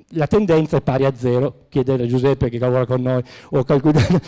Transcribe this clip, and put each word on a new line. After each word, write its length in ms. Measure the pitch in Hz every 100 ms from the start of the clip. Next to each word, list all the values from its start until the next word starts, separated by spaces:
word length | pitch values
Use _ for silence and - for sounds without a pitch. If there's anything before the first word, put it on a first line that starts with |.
| _
La 160 | 165 143
tendenza 500 | 214 202 160 156 143
è 40 |
pari 240 | - 131 135
a 80 | 127
zero, 500 | 123 123 135 - _
chiedere 340 | 139 127 131
a 40 | 120
Giuseppe 420 | 127 135 135 123
che 100 | 117
lavora 260 | 127 127 120
con 160 | 127
noi 220 | 127 127 123 - -
o 80 | 143
a 60 | -
qualcun 300 | 147 143 156
altro, 240 | 110 175